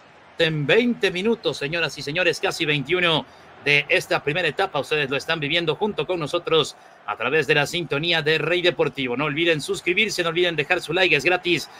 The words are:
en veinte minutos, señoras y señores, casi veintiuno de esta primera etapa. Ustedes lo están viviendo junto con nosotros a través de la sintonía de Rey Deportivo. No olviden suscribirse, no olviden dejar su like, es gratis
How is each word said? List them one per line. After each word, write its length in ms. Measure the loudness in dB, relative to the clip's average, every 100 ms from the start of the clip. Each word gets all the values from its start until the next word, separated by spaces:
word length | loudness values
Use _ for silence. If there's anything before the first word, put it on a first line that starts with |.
| -20 -20 -12 -2
en 300 | 0 0 2
veinte 440 | 4 4 2 0
minutos, 460 | 0 0 0 -2 -4
señoras 400 | -4 -2 -4 -4
y 40 |
señores, 380 | -6 0 0 0
casi 260 | -2 -2 0
veintiuno 600 | 0 0 2 2 2 -2 -14 -20 -6
de 220 | 2 2 2
esta 320 | 0 0 -2
primera 260 | -2 -2 -2
etapa. 320 | -2 -2 -2
Ustedes 300 | -2 -2 0
lo 80 | -2
están 220 | -2 -4
viviendo 360 | 0 -2 0 0
junto 300 | -2 -2 -4
con 140 | -2
nosotros 560 | -2 -4 2 2 2 -4 -20 -16 -8
a 80 | -4
través 320 | 0 0 4
de 80 | 2
la 100 | 2
sintonía 560 | -2 -4 -2 0 0
de 160 | 2 0
Rey 240 | 2 2
Deportivo. 540 | 2 2 -2 -2 -4 0
No 100 | -2
olviden 360 | 0 0 0
suscribirse, 600 | -2 -6 -2 0 0 0
no 80 | -2
olviden 260 | 0 0 0
dejar 260 | 0 0
su 120 | 0
like, 220 | 0 2 2
es 80 |
gratis 460 | 2 0 0 -2 -2